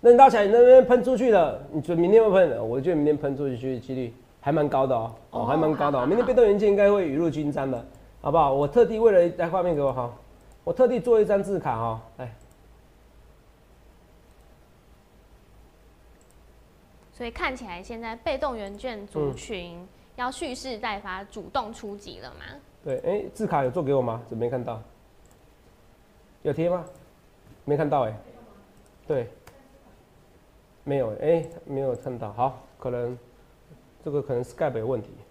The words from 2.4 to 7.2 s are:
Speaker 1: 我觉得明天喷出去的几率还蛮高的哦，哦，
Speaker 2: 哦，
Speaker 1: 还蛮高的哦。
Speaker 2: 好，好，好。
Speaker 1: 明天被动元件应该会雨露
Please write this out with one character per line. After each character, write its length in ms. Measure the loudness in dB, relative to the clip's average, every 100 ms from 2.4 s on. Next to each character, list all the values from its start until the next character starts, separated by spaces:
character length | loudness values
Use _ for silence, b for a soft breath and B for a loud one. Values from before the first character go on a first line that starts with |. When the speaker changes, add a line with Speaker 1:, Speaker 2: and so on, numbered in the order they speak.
| 4 2 -4
Speaker 1:
我 140 | -2
觉 80 | -2
得 60 | 0
明 100 | 0
天 100 | 0
喷 220 | -2 -4
出 100 | -6 -6
去 200 | -8 -8
的 40 |
几 140 | -8
率 180 | -8 -8 -12 _ _
还 120 | -2
蛮 160 | 0 0
高 200 | 0 0
的 80 | -2
哦， 160 | -4 -12 -12
哦， 120 | -6
Speaker 2:
哦， 40 | -2
Speaker 1:
还 100 | 0
蛮 160 | 0 0
高 160 | 0
的 80 | 0
哦。 0 |
Speaker 2:
好， 0 |
好， 0 |
好。 60 | 0
Speaker 1:
明 100 | 0
天 80 | 2
被 80 |
动 100 | 4
元 140 | 4 4
件 100 | 2
应 80 | 4
该 160 | 4
会 160 | 2 0
雨 100 |
露 120 | -2